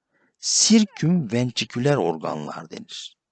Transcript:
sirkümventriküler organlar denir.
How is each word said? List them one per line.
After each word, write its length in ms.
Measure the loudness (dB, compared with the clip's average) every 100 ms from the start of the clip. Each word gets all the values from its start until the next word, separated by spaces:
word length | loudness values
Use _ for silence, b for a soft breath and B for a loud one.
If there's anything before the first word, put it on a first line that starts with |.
| _ _ _ _
sirkümventriküler 1600 | -4 0 6 6 4 0 2 2 0 -2 -2 -2 -6 -2 0 2
organlar 720 | 0 -2 -4 -6 -8 -10 -14
denir. 460 | -16 -14 -14 -16 _ _